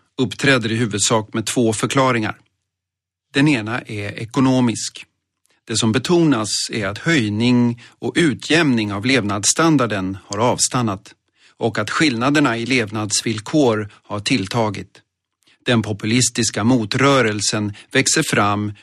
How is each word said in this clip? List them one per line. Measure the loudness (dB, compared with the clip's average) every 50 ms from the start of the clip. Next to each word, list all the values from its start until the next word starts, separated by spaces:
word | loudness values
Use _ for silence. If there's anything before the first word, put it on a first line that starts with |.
| _ _ _ -4
uppträder | -4 -4 -4 -2 2 2 2 2 0 -2
i | -2
huvudsak | -2 -2 -2 -2 -2 0 0 0 0 -2 -2 -6
med | -6 -4
två | -4 -2 0 0 0
förklaringar. | 0 -2 -2 -2 0 2 2 2 2 0 -2 -4 -8 -10 _ _ _ _ _ _ _ _ _ _ _ _ _ _ _ _ _ _
Den | 0 2 4 4
ena | 2 2 -2 -4 -6 -8
är | -8 -8 -10 -8 -8 -8
ekonomisk. | -8 -10 -10 -6 0 2 2 4 4 4 2 0 0 -2 -6 -10 -12 -14 -20 _ _ _ _ _ _ _ _ _ _ _ _
Det | -6 -4
som | 0 0 2
betonas | 2 0 0 2 2 4 4 4 2 2 0 -4 -4 -6 -6 -6
är | -6 -6 -6
att | -6 -6 -4
höjning | -2 0 2 2 2 0 0 0 2 2 4 4 2 2 0 -4 -10 -20
och | _ -10 -8 -4 0
utjämning | 0 2 0 0 -2 -2 0 2 2 2 2 2 0 0 -2
av | -4 -4 -2
levnadsstandarden | 0 0 0 0 0 -4 -2 -2 0 2 2 4 4 4 4 2 2 -2 -2 -4 -4 -6 -8 -10
har | -10 -4 0
avstannat | 0 0 2 0 -2 -2 0 0 0 -2 -2 -4 -10 -18 -20 _ _ _ _ _ _ _ _
och | -4 -4 -2 -2 -2
att | -4 -2
skillnaderna | 0 0 2 2 2 0 0 2 2 4 2 2 0 -2
i | -2
levnadsvillkor | 0 0 0 0 -2 -4 -6 -4 -4 -4 -4 -2 -2 -4 -6 -6 -2 2 4 4 4 2 0 -2 -8 -12 -20
har | _ -10 -10 -6
tilltagit. | -2 -2 -2 -2 -2 -2 -2 -2 -2 -2 -4 -6 -12 -14 _ -20 _ _ _ _ _ _ _ _ _ _ _ _ -2
Den | 0 0 0
populistiska | 0 -2 -4 -6 -2 0 0 2 2 0 0 -2 -4 -2 -2 0 2
motrörelsen | 2 2 2 0 0 0 2 4 4 4 4 2 2 0 -2 -4 -4 -2 -2 -4 -4 -6 -10 -10 _
växer | -2 0 0 2 2 0
fram | 0 0 0 2 2 2 0 -2 -2 -6 -8 -10